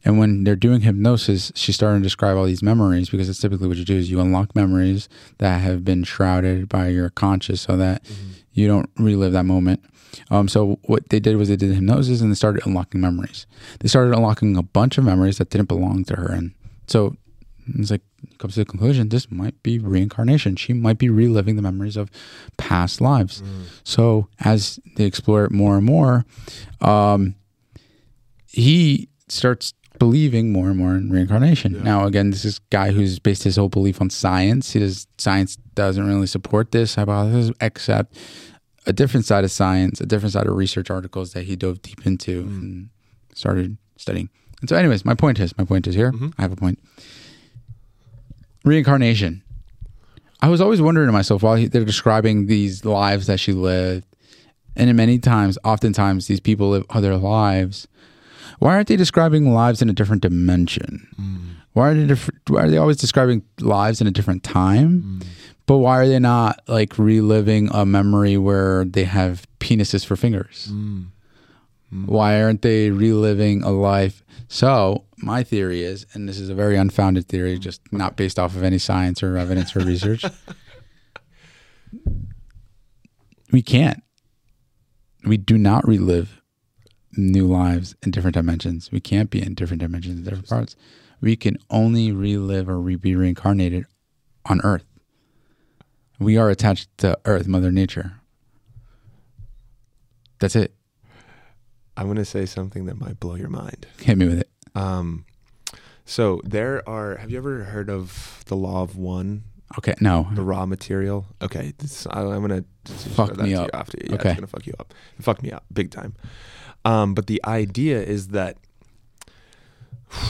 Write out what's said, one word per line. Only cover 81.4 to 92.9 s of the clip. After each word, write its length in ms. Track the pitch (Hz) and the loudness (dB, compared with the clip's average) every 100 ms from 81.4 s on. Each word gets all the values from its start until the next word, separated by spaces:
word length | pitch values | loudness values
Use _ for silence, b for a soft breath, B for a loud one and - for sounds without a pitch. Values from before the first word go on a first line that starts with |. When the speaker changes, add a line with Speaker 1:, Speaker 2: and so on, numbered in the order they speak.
| b b b b b 240 - - - - - - - _ _ _ _ _ _ _ _ | b b b b b -8 -6 -6 -8 -16 -20 -20 -20 _ _ _ _ _ _ _ _
Speaker 1:
We 100 | 127 | 0
can't. 400 | 117 123 139 - _ _ _ _ _ _ _ _ _ _ _ _ | 4 2 2 0 _ _ _ _ _ _ _ _ _ _ _ _
We 140 | - 107 | -2 0
do 200 | 101 110 | 4 4
not 300 | 101 110 113 | 4 4 4
relive 540 | 107 92 87 87 - _ _ _ _ _ _ _ - | 2 2 0 -2 -12 _ _ _ _ _ _ _ -2
new 300 | 95 95 92 | 0 2 2
lives 480 | 90 90 87 90 - | 2 0 0 -4 -8
in 80 | - | -6
different 220 | 92 90 87 | -2 -2 -2
dimensions. 560 | 85 85 - 85 - | -2 -4 -6 -8 -8
We 80 | - | -8
can't 300 | - 98 107 | -2 -2 -2
be 120 | 101 | -4
in 120 | 98 | -6
different 280 | 90 87 82 | -6 -6 -6
dimensions 360 | 85 87 90 87 | -6 -8 -8 -10
in 40 | 92 | -10
different 220 | 98 98 | -12 -6
parts. 260 | 117 113 - b b b b | -6 -6 -12 b b b b
We 140 | 110 113 | -2 0
can 220 | 107 - _ | -2 -4 _
only 420 | 110 113 117 110 | 0 2 2 0
relive 560 | 98 101 101 98 98 92 | -2 -2 -2 -2 -4 -4
or 120 | 90 | -4
re-, 160 | 90 | -4